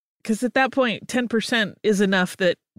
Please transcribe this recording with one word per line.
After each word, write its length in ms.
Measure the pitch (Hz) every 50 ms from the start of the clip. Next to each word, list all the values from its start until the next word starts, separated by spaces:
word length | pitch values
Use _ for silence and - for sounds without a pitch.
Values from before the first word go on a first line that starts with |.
| _ _ _ _ -
'Cause 180 | - 226 202 247
at 120 | 233 -
that 180 | 262 262 254 -
point, 360 | 269 254 240 190 - - -
ten 200 | - 247 247 220
percent 500 | - 226 - - 254 233 214 185 - - -
is 180 | 208 214 190
enough 360 | 208 190 196 190 180 175 -
that 220 | - 190 175 - - _ _ _